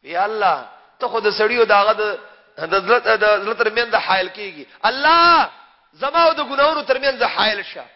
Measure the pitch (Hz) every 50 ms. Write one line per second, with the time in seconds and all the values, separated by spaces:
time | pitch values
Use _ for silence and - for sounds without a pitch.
0 | _ 139 165 175 196 208 220 214 208 185 160 135 123 - - - _ _ _ _
1 | 254 233 233 226 208 208 190 - 214 214 240 240 226 208 208 202 202 214 220 208
2 | 214 208 196 165 - - - _ _ _ _ - 156 165 170 196 185 185 233 247
3 | - 208 220 214 208 214 208 202 196 208 226 226 233 220 214 233 240 226 214 208
4 | - - 190 190 185 185 185 214 208 202 165 151 139 _ - - - 214 247 262
5 | 285 311 330 339 339 349 339 320 240 - - - - _ _ _ _ _ _ 151
6 | 254 277 294 339 339 320 320 - 285 240 277 269 277 302 320 302 285 - 262 269
7 | 269 277 262 226 240 214 - - 208 214 214 202 185 - - 160 123 - _